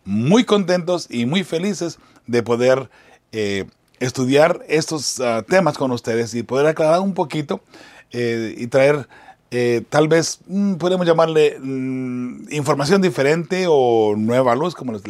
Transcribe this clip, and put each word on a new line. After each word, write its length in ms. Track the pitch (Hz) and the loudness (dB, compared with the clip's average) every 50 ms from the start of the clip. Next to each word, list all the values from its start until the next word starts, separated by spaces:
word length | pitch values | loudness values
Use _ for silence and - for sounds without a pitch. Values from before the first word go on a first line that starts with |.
| _ | _
muy 400 | 92 98 107 117 135 190 240 247 | -4 -4 -2 2 4 4 4 4
contentos 640 | - 214 208 196 170 185 180 170 170 180 170 - - | 4 2 0 2 2 0 0 0 -2 -2 -4 -4 -6
y 160 | - 120 120 | -4 -4 -2
muy 180 | 120 151 196 190 | -2 -2 -2 -2
felices 540 | - - 160 175 208 202 - 175 170 156 - _ _ _ _ _ - | -4 -4 -4 -4 -4 -4 -4 -6 -8 -8 -12 _ _ _ _ _ -4
de 160 | 117 120 110 | -2 -2 0
poder, 480 | 110 120 117 123 127 131 135 131 - _ _ _ _ _ _ _ _ | 0 0 2 2 2 2 2 0 -6 _ _ _ _ _ _ _ _
eh, 340 | - 110 107 101 101 98 95 - - _ _ _ _ - | -8 -6 -4 -4 -4 -4 -6 -8 -12 _ _ _ _ -6
estudiar 600 | 127 127 - - 131 123 135 143 151 170 175 170 - - | -6 -4 -2 -2 0 2 4 6 6 4 2 0 -4 -2
estos, 520 | 143 156 156 - 165 151 123 - - - | -2 -2 0 -2 -4 -6 -6 -6 -4 -2
ah, 240 | 131 120 117 113 107 - | -2 0 0 -2 -2 0
temas 300 | 180 190 185 151 - - | 2 2 2 2 0 -2
con 100 | 143 131 | -4 -4
ustedes 460 | 127 117 - 123 113 117 117 113 110 | -4 -4 -4 -4 -2 -2 -4 -4 -6
y 80 | 120 113 | -8 -6
poder 240 | - 123 135 143 156 | -4 -2 0 0 0
aclarar 320 | 156 156 160 156 160 175 | 0 2 2 2 2 2
un 160 | 196 196 185 | 0 -2 -2
poquito, 460 | 180 180 139 - 156 147 139 - - - _ - - - - - - - _ | -4 -4 -4 -4 -6 -6 -6 -8 -8 -10 _ -20 -20 -20 -20 -20 -20 -20 _
eh, 420 | - 120 120 117 117 117 113 107 - | -6 -4 -4 -2 -2 -4 -4 -6 -8
y 120 | - 120 120 | -8 -6 -2
traer, 400 | 117 135 135 143 147 147 127 - - - - - - _ _ _ | 2 4 4 4 4 2 -2 -8 -16 -20 -20 -20 -20 _ _ _
eh, 340 | - 123 123 120 120 117 113 - | -2 0 0 2 2 0 -2 0
tal 180 | - 147 156 156 | 2 2 4 4
vez, 340 | 160 160 160 - - - _ | 4 2 2 0 -6 -10 _
mm, 300 | - 180 196 202 202 196 | -8 -4 -2 0 0 -2
podemos 320 | 156 156 180 185 185 180 170 | -2 -2 0 0 2 2 2
llamarle, 500 | 165 160 165 160 160 156 151 147 147 131 | 4 4 4 2 4 4 2 2 2 -2
mm, 920 | 131 135 135 131 131 131 131 131 131 127 123 123 123 123 - - - - - | -6 -6 -6 -4 -4 -4 -6 -6 -6 -6 -6 -6 -8 -8 -10 -14 -14 -8 -8
información 480 | 151 143 147 151 139 139 143 190 196 | -4 -2 -2 -2 0 0 2 2 2
diferente 640 | 190 180 - - 135 139 156 170 170 - 185 180 185 180 | 2 2 0 2 2 2 2 0 -2 -2 -4 -2 0 2
o 460 | 156 139 131 123 117 113 110 107 104 | 2 4 4 4 2 2 2 2 0
nueva 380 | 107 107 110 120 127 131 123 117 | 0 0 0 2 2 4 4 2
luz, 220 | 131 156 180 165 | 2 0 -2 -6
como 160 | - 139 127 | -6 -8 -10
le, 80 | 110 104 95 107 | -10 -10 -10 -12